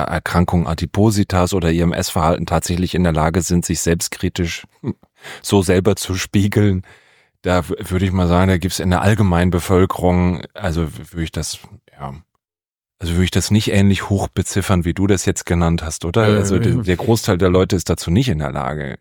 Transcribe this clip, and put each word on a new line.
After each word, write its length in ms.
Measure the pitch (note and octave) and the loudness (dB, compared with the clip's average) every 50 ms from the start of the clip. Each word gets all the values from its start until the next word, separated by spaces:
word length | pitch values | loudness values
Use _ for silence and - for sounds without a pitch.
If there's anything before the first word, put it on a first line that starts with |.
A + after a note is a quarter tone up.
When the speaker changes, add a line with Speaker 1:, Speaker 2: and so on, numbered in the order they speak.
| D2+ | -2
Speaker 1:
Erkrankung 640 | - E2 D#2 - - - F2 F2 - - F2 D#2+ - | -2 -4 -4 -4 -2 0 0 2 2 2 0 0 0
Adipositas 840 | D#2+ - E2+ - - G2+ G2+ A2+ G#2 G2+ G2 - - F#2 F2+ F2 - | -2 -4 -4 -4 0 2 2 4 4 2 0 0 2 0 0 2 0
oder 160 | F#2+ E2+ E2 | 0 0 2
ihrem 200 | E2 E2+ E2+ E2+ | 2 2 2 2
Essverhalten 540 | - - F2+ - - F#2 E2 - - - E2+ | 0 0 -4 -4 -2 0 0 0 0 0 -2
tatsächlich 500 | - F2+ E2 - - F2+ E2+ F2+ F2 - | -2 -2 -2 -2 -2 -2 -2 -2 -2 0
in 80 | F2 F2+ | 0 0
der 100 | F2 D#2 | 2 2
Lage 280 | D2+ D#2 E2 E2 F#2 | 2 0 0 0 0
sind, 240 | E2 - F2+ F2 E2 | 0 0 0 0 0
sich 160 | - F2+ D#2 | 0 -2 -2
selbstkritisch 840 | - E2+ E2+ E2+ - - - - - F#2 - - F2+ E2+ - - - - _ _ - C3 - _ _ _ _ _ - - - - | 0 0 0 0 -2 -6 -8 -6 -6 -4 -4 -4 -4 -4 -6 -8 -12 -18 _ _ -8 -8 -8 _ _ _ _ _ -20 -20 -18 -14
so 200 | - - G#2 G2+ | -4 0 2 2
selber 360 | F#2 E2+ - - F#2 G#2 G2 - | 4 4 2 2 2 2 0 0
zu 180 | - - F#2 | -2 -4 -4
spiegeln, 680 | F#2 - - - G#2+ G2 G#2 - A2 G#2 G#2 F#2+ F#2 F2+ - - - _ _ _ _ _ _ _ _ - | -6 -4 -2 0 2 2 2 2 2 2 2 2 0 -4 -8 -16 -20 _ _ _ _ _ _ _ _ -2
da 260 | - F2+ F2+ F2 - | 0 0 0 0 -2
w-, 60 | F#2 - G2+ E2+ | -6 -8 -6 -4
würde 140 | F2 F2+ G2 | -2 0 0
ich 60 | F#2+ | 0
mal 160 | F2 F#2+ F2+ E2+ | 2 2 2 4
sagen, 220 | F2 F2 F#2 F#2+ | 4 4 4 4
da 80 | F#2 F2 | 2 2
gibt's 220 | D#2+ F#2 - - | 0 -2 -4 -2
in 100 | D#2 F#2+ | -2 0
der 120 | F2+ F2 - | 0 2 2
Allgemeinbevölkerung, 1400 | G2 A2 G#2 G#2+ F#2+ F#2 G2+ F#2 F#2 E2+ F2 - - G2 F2+ F#2+ F#2 - - - F2+ F2+ F2+ F2+ F2+ F2+ - - - - | 2 2 2 2 2 2 2 2 2 2 0 0 2 2 2 2 2 0 0 0 0 2 2 2 0 0 -2 -6 -12 -12
also 320 | - G#2 F2+ D#2 E2 E2 D2+ | -8 -6 -4 -2 -2 -4 -4
w-, 240 | - D2 D2+ - | -6 -10 -18 -14
würde 120 | - E2+ E2 | -8 -8 -8
ich 80 | E2 | -6
das, 280 | - D#2+ D2+ - - - - - - - _ _ | -6 -6 -8 -8 -8 -12 -14 -20 -20 -20 _ _
ja, 240 | _ C#2 C#2+ C#2 C2+ D#2 F2 _ _ _ _ _ _ _ _ _ _ _ _ _ _ - | _ -16 -14 -14 -14 -14 -18 _ _ _ _ _ _ _ _ _ _ _ _ _ _ -10
also 140 | - E2+ E2+ | -6 -2 0
würde 120 | F2 F#2 | 0 0
ich 60 | F2+ | 2
das 200 | - G2 - - | 0 -2 -2 0
nicht 200 | G#2 G#2+ G#2+ - | 0 0 2 2
ähnlich 380 | - G2+ G2 G2+ G2 - - - | 2 4 4 4 2 2 0 -2
hoch 180 | G2+ G2 F2 - | -2 -2 -2 -2
beziffern, 560 | - - F2 - - G#2 F#2 - A2 F2 E2 | -2 -4 -4 -2 -2 -4 -2 0 0 0 0
wie 120 | F2+ D#2+ | 0 -2
du 100 | - F#2+ | 0 2
das 200 | G2 G2+ F2 - | 2 2 2 0
jetzt 200 | - F2+ - - | -2 -4 -4 -2
genannt 380 | - F2 E2+ F2 E2 E2+ E2 - | -2 0 2 2 2 0 0 -2
hast, 200 | E2 - - - | -6 -8 -8 -6
oder? 220 | E2+ E2+ A#2 A2 G#2 | -2 0 2 2 4
Speaker 2:
Äh, 100 | G#2+ G#2 | 2 2
Speaker 1:
Also 200 | G2 G2 G2 F#2 | 2 2 0 2
der, 160 | A2+ A2+ B2 | 2 2 0
Speaker 2:
ja. 80 | B2 | 0
Speaker 1:
der 140 | A2 F2+ F#2 | 0 0 -2
Großteil 420 | E2 - - A#2 A2+ - - G2 F2 | 0 0 0 0 0 2 0 0 2
der 120 | G2 F#2 | 2 2
Leute 260 | F2+ F#2 F#2+ F2+ G2 | 4 4 2 2 0
ist 120 | F#2 - - | -2 0 -2
dazu 180 | F2+ - - - | -4 -4 -2 0
nicht 200 | E2+ F#2+ - B2 | 2 2 2 2
in 100 | F2+ D#2 | 0 -2
der 120 | D2+ C#2 | -2 -4
Lage. 460 | C2+ D2 C2+ B1+ D#2 D2+ C#2+ C2+ - - | -4 -4 -6 -6 -6 -6 -8 -8 -10 -10